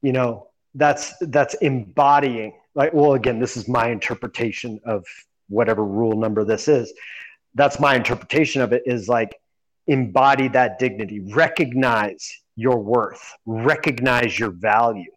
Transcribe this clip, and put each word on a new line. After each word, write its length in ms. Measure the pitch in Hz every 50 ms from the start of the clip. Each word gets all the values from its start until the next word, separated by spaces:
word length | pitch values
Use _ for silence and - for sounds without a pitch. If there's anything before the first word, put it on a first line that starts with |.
You 120 | - 135 127
know, 360 | 131 123 120 113 104 - _ _ _ _ _ -
that's, 380 | 139 147 147 143 147 - - - -
that's 340 | 180 156 127 147 139 - -
embodying, 960 | - 196 147 135 127 107 95 - - 143 139 143 143 143 131 120 113 110 107 - - _ _ -
like, 180 | 143 139 160 165
well, 180 | 151 143 147 139
again, 240 | 131 113 127 117 113
this 180 | 123 117 -
is 120 | 120 98 -
my 200 | 123 120 117 120
interpretation 880 | 117 101 - - 120 - - 107 - - 120 110 98 - - 120 107 107 -
of 180 | 113 110 101 90 - - - - _ _ _ _ -
whatever 360 | 101 110 120 107 113 107 107
rule 320 | 101 98 107 117 113 110 107
number 260 | 113 110 104 110 107
this 220 | 107 113 113 - 151
is. 240 | 151 127 113 - - - - - - - - - - _ _ _ -
That's 240 | 117 143 139 - -
my 160 | 147 143 135
interpretation 640 | 123 107 117 120 - - - - 147 156 135 - 135 127
of 100 | 104 117
it, 100 | 127 -
is, 200 | 131 123 117 98 98
like, 260 | 120 117 113 107 - - _ _ _ _ _ _ _ _ _
embody 640 | - 143 131 127 107 92 135 135 139 139 131 131 127
that 300 | 110 127 127 113 - -
dignity, 420 | 127 127 98 101 110 92 107 104 92 98 104
recognize 920 | 143 165 - - - 165 127 120 131 131 123 117 110 104 101 90 78 - - - - _ _ _
your 220 | 110 110 131 123 117
worth, 540 | 104 101 120 120 107 95 - - - - - - -
recognize 920 | 110 113 113 113 143 151 151 - 160 127 117 123 135 123 123 120 110 101 -
your 120 | 117 107
value, 600 | 90 87 98 110 104 113 120 120 110 98 87 - -